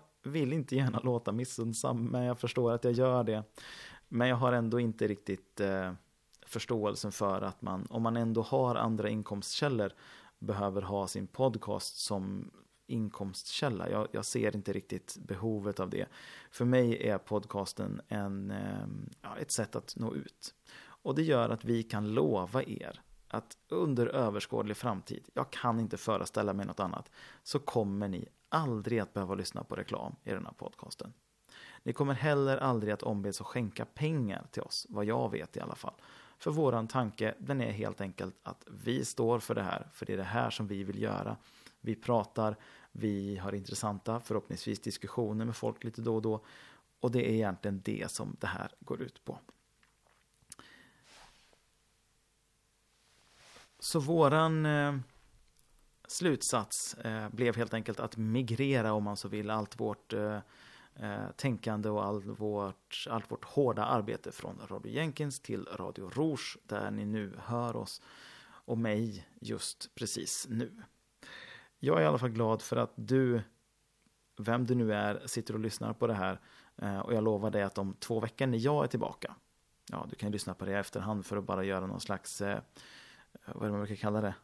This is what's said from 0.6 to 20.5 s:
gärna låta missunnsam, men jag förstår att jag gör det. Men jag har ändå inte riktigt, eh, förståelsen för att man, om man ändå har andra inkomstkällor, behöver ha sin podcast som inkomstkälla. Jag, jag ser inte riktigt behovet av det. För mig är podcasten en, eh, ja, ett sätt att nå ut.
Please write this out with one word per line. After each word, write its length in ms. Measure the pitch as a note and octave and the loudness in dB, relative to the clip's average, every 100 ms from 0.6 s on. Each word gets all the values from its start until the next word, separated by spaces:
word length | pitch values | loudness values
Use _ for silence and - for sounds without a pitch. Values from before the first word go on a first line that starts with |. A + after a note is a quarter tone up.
| C3 C3 | 2 2
gärna 240 | C3 A2+ | 2 2
låta 300 | B2+ A#2+ A#2 | 2 2 2
missunnsam, 720 | G#2+ B2+ - A#2 A2+ C3 B2 | -2 -2 -2 -2 0 0 0
men 200 | A#2+ B2 | 0 0
jag 140 | B2 A#2+ | 0 0
förstår 340 | A#2+ - A#2+ | 0 4 4
att 120 | A#2 | 4
jag 80 | B2 | 4
gör 320 | A#2+ C3 B2+ | 6 6 6
det. 200 | A2+ G#2+ G#2+ - - - - - _ | 4 0 -2 -12 -16 -14 -16 -18 _
Men 200 | A#2 B2 | 2 4
jag 80 | A#2+ | 6
har 160 | B2+ | 6
ändå 280 | B2 A#2 A#2+ | 4 4 4
inte 280 | A#2 A2 G#2+ | 2 2 2
riktigt, 520 | G2+ - F#2+ - - | 2 -2 -4 -4 0
eh, 320 | G2+ F#2+ F#2 F2+ - _ _ - - | 2 2 0 -4 -12 _ _ -20 -8
förståelsen 640 | A#2 - A#2 G#2 G#2 G#2+ | -6 0 2 2 0 -4
för 300 | - G2+ F#2+ | 0 2 2
att 200 | G2 - | -2 -4
man, 240 | - F#2+ - | -4 -4 -4
om 120 | A#2 | 0
man 140 | A2+ A#2 | 2 2
ändå 260 | A2+ A2+ | 2 2
har 320 | A2 C3+ B2+ | 2 4 4
andra 340 | A#2 A2+ A2 G#2 | 4 2 2 0
inkomstkällor, 840 | A2 G#2 G2+ - - D3 B2 G2+ - - - - _ | -2 -2 -4 -4 0 2 2 0 -2 -18 -20 -20 _
behöver 440 | G#2 G2+ G2+ F#2+ | -2 0 2 0
ha 240 | F#2 G2+ F#2+ | 0 0 0
sin 200 | G#2 G2 | -2 -6
podcast 680 | - C3+ A2+ - G2+ - - | 2 2 2 -2 -4 -4 -6
som 540 | - G2+ F#2+ G2 - - _ _ - | -2 0 0 -4 -6 -14 _ _ -6
inkomstkälla. 1040 | A#2 G#2+ - G2 F#2 - - D3 G#2 F2 | -2 -2 -2 -6 -6 -6 -2 0 0 0
Jag, 180 | G2+ G#2+ | 0 0
jag 120 | G#2+ | -2
ser 320 | G#2 A#2+ G#2+ G#2 | -2 2 2 0
inte 160 | G2 | -2
riktigt 440 | G2+ - F#2+ - - | -4 -2 -8 -8 -14
behovet 600 | - F#2 A2+ G#2+ G2+ G2+ | -6 -2 0 0 -2 -2
av 100 | F#2+ | -2
det. 160 | G2 G2 - - - - | -2 -4 -8 -18 -18 -18
För 140 | - | 0
mig 440 | B2 B2+ A#2+ A2+ A2+ | 4 6 6 4 2
är 100 | G2 | 0
podcasten 840 | - G#2 F#2+ G2+ F#2+ - G2 G2+ - | 0 -2 0 -4 -4 -4 -4 -4 -4
en, 420 | G#2+ G2+ G2 G2 | -4 -2 -4 -4
eh, 360 | G2+ G2 G2+ G2+ G2+ G2+ - | -4 -4 -4 -6 -6 -10 -12
ja, 140 | - - | -12 -8
ett 140 | D3 | -2
sätt 260 | - G#2+ A2 | -2 -2 -4
att 200 | - - | -6 -6
nå 180 | A2+ | -4
ut. 400 | - - _ - | -4 -8 _ -16